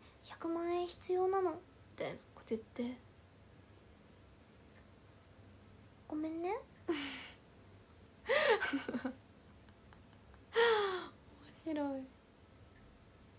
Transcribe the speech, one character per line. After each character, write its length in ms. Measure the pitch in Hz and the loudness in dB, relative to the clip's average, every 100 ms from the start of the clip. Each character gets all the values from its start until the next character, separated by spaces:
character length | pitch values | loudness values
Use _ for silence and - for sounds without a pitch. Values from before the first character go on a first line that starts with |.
| - - | -20 -20
百 240 | - - 330 | -18 -8 -2
万 260 | 330 339 | 0 0
円 140 | 349 349 | 0 -2
必 240 | - - | -6 0
要 160 | 359 370 | 2 4
な 120 | 392 | 4
の？」 120 | 370 | 2
み 60 | 320 - - - - | -2 -10 -20 -20 -8
た 120 | 139 | -6
い 40 | |
な 60 | 175 - | -6 -14
こ 60 | - | -20
と 60 | - | -6
言 100 | 226 | -6
っ 20 | |
て。 380 | - - 240 254 - - - - - - - - - - - - - - - - - - - - - - - - - - - - - - - | -6 -6 -4 -6 -14 -20 -20 -20 -20 -20 -20 -20 -20 -20 -20 -20 -20 -20 -20 -20 -20 -20 -20 -20 -20 -20 -20 -20 -20 -20 -20 -20 -20 -20 -6
ご 80 | 302 | -4
め 120 | 311 | -2
ん 140 | 320 | -2
ね。 160 | 349 453 - - - | -2 -2 -6 -16 -4
<laughs> 40 | 302 277 262 - - - - - - - - - - - 554 587 415 - 277 - 240 262 - - - - - - - - - - - - - - 453 466 427 403 370 330 - - - - - | -2 -2 -8 -12 -16 -20 -20 -20 -20 -20 -20 -20 -18 2 4 6 4 4 -2 -2 -4 -6 -8 -18 -20 -20 -20 -20 -20 -20 -20 -20 -20 -20 -20 -4 4 6 6 2 -2 -6 -14 -20 -20 -20 -12
面 0 | |
白 340 | - 302 285 269 | -4 -2 -2 -2
い。 40 | 262 - - - - - - - - - - - - | -8 -16 -20 -20 -20 -20 -20 -20 -20 -20 -20 -20 -20